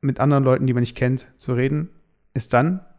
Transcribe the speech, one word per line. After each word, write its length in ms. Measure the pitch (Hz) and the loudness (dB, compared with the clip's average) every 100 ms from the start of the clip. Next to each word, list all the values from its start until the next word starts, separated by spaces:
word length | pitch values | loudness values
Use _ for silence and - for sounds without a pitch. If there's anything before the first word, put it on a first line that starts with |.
mit 180 | 139 131 | -4 0
anderen 260 | 139 143 | 2 2
Leuten, 220 | 131 131 135 | 4 2 2
die 60 | |
man 80 | 123 | 0
nicht 160 | 123 - | -2 -2
kennt, 300 | 127 131 - _ | -2 -2 -6 _
zu 160 | - | -6
reden, 380 | 123 131 151 165 - _ _ _ | -2 0 -2 -6 -14 _ _ _
ist 220 | - - | -8 0
dann 260 | 120 147 185 - | 0 2 -2 -8